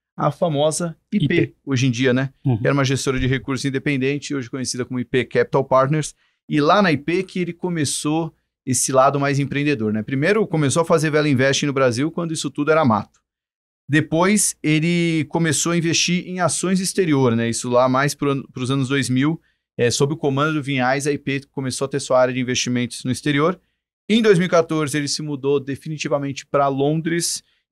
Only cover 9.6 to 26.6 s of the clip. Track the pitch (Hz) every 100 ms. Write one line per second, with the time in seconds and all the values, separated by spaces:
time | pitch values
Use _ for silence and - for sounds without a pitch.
9.6 | 147 139 110 107 107 135 160 214 202 156
10.6 | 143 165 165 165 156 147 151 123 135 135
11.6 | 147 135 131 117 151 170 170 160 147 -
12.6 | 147 156 143 104 - _ _ _ _ _
13.6 | _ _ - 147 151 160 185 208 - -
14.6 | 151 156 165 175 170 160 139 165 160 139
15.6 | 170 170 165 147 - 180 175 185 170 -
16.6 | 175 190 185 - 175 139 127 113 117 113
17.6 | 123 120 131 127 143 - 143 139 - -
18.6 | 123 139 127 139 123 127 143 165 _ _
19.6 | _ - 120 - 143 156 147 135 156 156
20.6 | 131 135 123 139 147 143 139 135 - -
21.6 | 131 - 135 143 - 127 127 127 123 123
22.6 | - 123 120 - 127 127 147 143 160 185
23.6 | _ _ _ _ - 220 220 180 180 170
24.6 | 165 156 147 151 143 - 151 143 135 143
25.6 | 139 131 156 156 143 147 139 135 - 143